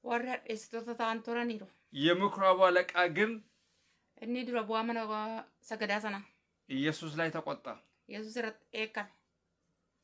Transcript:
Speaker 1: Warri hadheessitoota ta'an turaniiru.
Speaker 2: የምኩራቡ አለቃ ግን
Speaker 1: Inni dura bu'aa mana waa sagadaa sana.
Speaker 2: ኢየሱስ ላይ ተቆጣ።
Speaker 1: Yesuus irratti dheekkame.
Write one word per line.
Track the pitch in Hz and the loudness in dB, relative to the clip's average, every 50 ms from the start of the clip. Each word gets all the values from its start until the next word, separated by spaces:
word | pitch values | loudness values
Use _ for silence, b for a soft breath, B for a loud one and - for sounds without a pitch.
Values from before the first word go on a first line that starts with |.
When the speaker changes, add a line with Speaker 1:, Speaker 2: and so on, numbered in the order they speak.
| - | -2
Speaker 1:
Warri | 240 240 240 240 254 | -2 -2 -2 0 -2
hadheessitoota | 254 - - - 220 214 - - - 226 226 233 233 | -6 -6 -4 -6 -6 -6 -6 -8 -8 -8 -6 -6 -4
ta'an | 233 233 226 220 226 | -2 -2 -2 -2 -4
turaniiru. | 226 233 233 240 240 240 226 214 196 - _ _ _ _ - | -4 -4 -2 -2 0 -2 -4 -6 -10 -14 _ _ _ _ -4
Speaker 2:
የምኩራቡ | 135 143 165 175 180 196 202 - 196 190 190 185 185 | 2 4 4 6 6 4 0 2 4 6 6 8 8
አለቃ | 190 185 175 180 180 - - 175 180 175 | 8 8 8 6 4 4 2 2 2 2
ግን | 156 180 214 220 233 214 - _ _ _ _ _ _ _ _ _ _ _ _ _ _ | 4 2 2 2 0 -8 -12 _ _ _ _ _ _ _ _ _ _ _ _ _ _
Speaker 1:
Inni | - 226 220 240 247 247 | -12 -6 -4 -4 -4 -4
dura | 240 240 233 214 | -2 -2 -2 -2
bu'aa | 202 220 220 226 | 0 -2 -2 0
mana | 233 233 233 220 | 0 -2 -2 -2
waa | 214 214 214 214 220 226 226 - - _ _ | -4 -4 -4 -4 -4 -6 -8 -10 -14 _ _
sagadaa | - - 226 214 220 202 202 214 | -10 -10 -6 -4 -2 0 0 0
sana. | 208 214 202 196 202 - _ _ _ _ _ _ _ - | 0 -4 -6 -6 -10 -16 _ _ _ _ _ _ _ -6
Speaker 2:
ኢየሱስ | 135 131 139 156 156 - 165 160 147 | -4 0 0 0 0 -2 -6 -8 -4
ላይ | 156 165 160 | -2 -2 -2
ተቆጣ። | 156 165 156 156 143 - _ 127 110 - _ _ _ _ _ - | -2 -4 -6 -6 -8 -8 _ -12 -14 -14 _ _ _ _ _ -14
Speaker 1:
Yesuus | 208 208 220 220 220 | -12 -12 -10 -8 -6
irratti | 240 233 214 220 _ _ _ | -6 -6 -6 -8 _ _ _
dheekkame. | - 220 220 220 - 220 202 - _ _ _ _ _ _ _ _ _ _ _ _ _ _ _ _ _ _ | -6 -6 -6 -6 -6 -8 -8 -8 _ _ _ _ _ _ _ _ _ _ _ _ _ _ _ _ _ _